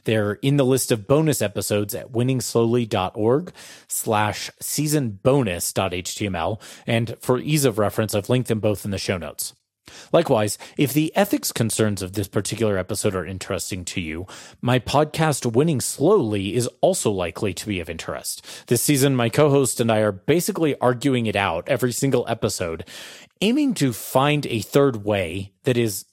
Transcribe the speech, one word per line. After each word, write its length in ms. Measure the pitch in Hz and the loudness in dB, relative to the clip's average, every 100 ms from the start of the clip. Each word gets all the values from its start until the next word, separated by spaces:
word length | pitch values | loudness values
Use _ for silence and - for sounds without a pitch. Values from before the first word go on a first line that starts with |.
They're 300 | - 110 104 | 0 2 0
in 240 | 101 139 143 | 0 2 4
the 80 | 127 | 4
list 260 | 131 - | 2 2
of 160 | 117 98 | 0 2
bonus 340 | 143 160 127 | 2 4 2
episodes 540 | 104 104 - 104 104 - | -2 -2 0 0 0 -6
at 160 | 110 | -6
winning 280 | 117 123 131 | -2 0 0
slowly 460 | - 117 117 123 113 | 0 2 2 2 0
dot 280 | 104 92 107 | 0 -2 0
org 360 | 107 143 180 - - - - | 2 2 0 -12 -20 -20 -10
slash 640 | - 120 104 107 98 - - | -6 0 0 0 -2 -10 -10
season 600 | - - 151 151 120 95 | -6 -2 0 0 -2 0
bonus 500 | 135 143 110 87 - | 2 4 2 -2 -4
dot 220 | - 95 90 | -2 -2 -4
H 180 | - | -8
T 140 | - 104 | -6 -4
M 80 | 87 | -2
L. 260 | 85 104 - - - | -4 -6 -12 -10 -2
And 320 | 117 113 - | -2 -2 -2
for 200 | - 123 | 0 0
ease 260 | 143 151 135 | 0 2 2
of 140 | 104 | 2
reference, 340 | 101 - 107 | 0 0 -2
I've 160 | 104 95 | -2 0
linked 180 | 127 117 | 0 0
them 120 | 110 | -2
both 260 | 107 101 107 | 0 -2 -4
in 60 | |
the 80 | 95 | -4
show 180 | - 92 | -2 -4
notes. 380 | 76 - - - _ _ - - - | -6 -10 -12 -14 _ _ -20 -20 0
Likewise, 460 | 160 165 117 107 - - - | 2 4 2 2 -4 -8 -2
if 160 | 135 | 0
the 220 | 139 156 - | 2 0 0
ethics 360 | 202 294 - | 2 0 -2
concerns 500 | - 110 - 107 98 | -2 -2 0 0 -2
of 120 | 92 | -6
this 140 | 104 98 | -6 -4
particular 500 | 113 104 107 110 95 | -4 -4 -2 0 0
episode 360 | 90 101 107 95 | -2 -4 -2 -2
are 100 | 85 | -6
interesting 600 | 95 - 92 - 95 87 | -8 -6 -6 -6 -8 -8
to 160 | - | -8
you, 240 | 80 80 95 - - - | -6 -8 -10 -16 -20 -4
my 200 | 123 127 | 0 2
podcast 720 | - 139 151 - 156 139 123 | 2 0 2 0 0 0 0
Winning 280 | 131 165 127 | 2 2 0
Slowly 760 | - - 139 180 113 104 98 113 | -2 0 2 4 2 -2 -2 -2
is 120 | 120 - | -4 0
also 300 | 160 190 - | 2 2 0
likely 420 | 95 85 - 104 | 0 -4 -4 -4
to 140 | 90 107 | -4 -6
be 120 | 92 | -6
of 100 | 85 | -6
interest. 540 | 82 - 71 - - - - - | -8 -8 -8 -10 -12 -14 -14 -2
This 160 | 120 | 0
season, 340 | - 139 139 127 | 2 4 4 2
my 140 | 117 | 2
co-host 500 | 143 147 139 131 - | 4 4 4 2 0
and 120 | 113 | 2
I 80 | 110 | 2
are 120 | 107 | 2
basically 640 | 95 - 165 196 185 160 123 | 0 0 0 0 0 0 2
arguing 480 | 123 123 139 127 113 | 0 2 0 0 0
it 80 | 101 | 0
out 340 | 98 85 - | 0 -2 -2
every 220 | 131 127 | 0 0
single 340 | 113 139 127 - | 0 0 2 0
episode, 560 | 120 107 - 87 80 - - - - - _ | -2 -2 -2 -4 -6 -10 -18 -18 -20 -20 _
aiming 340 | 202 277 285 208 | 0 2 0 2
to 180 | 139 | 0
find 540 | 110 - 127 143 147 - | 0 0 2 4 2 -2
a 140 | 113 | -4
third 440 | - 147 139 113 101 | 2 4 4 2 -2
way 480 | 101 82 95 95 _ 139 | -2 -2 -6 -10 _ 0
that 120 | 120 | 2
is 280 | 117 95 - | 0 -2 -6